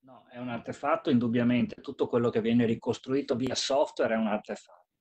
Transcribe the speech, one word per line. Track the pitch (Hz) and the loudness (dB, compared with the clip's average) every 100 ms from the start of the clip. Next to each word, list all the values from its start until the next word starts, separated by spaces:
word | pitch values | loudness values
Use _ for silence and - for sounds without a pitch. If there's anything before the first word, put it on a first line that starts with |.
No, | 131 120 - | -20 -20 -18
è | 123 | -10
un | 123 | -8
artefatto | 117 - 113 143 160 - | -6 -8 -6 -2 0 2
indubbiamente, | 123 120 120 120 123 110 - | 2 4 2 4 2 0 -4
tutto | - - 147 | -10 -4 0
quello | 123 120 | 2 2
che | 113 | 2
viene | 110 120 113 | 2 4 2
ricostruito | 113 123 110 120 139 139 123 | 0 -4 -6 -2 -2 -2 -2
via | 127 - | -4 -4
software | - 135 151 - 123 110 | 0 0 0 0 0 0
è | |
un | 110 | 0
artefatto. | 107 - 104 - - _ _ | -2 -4 -12 -14 -20 _ _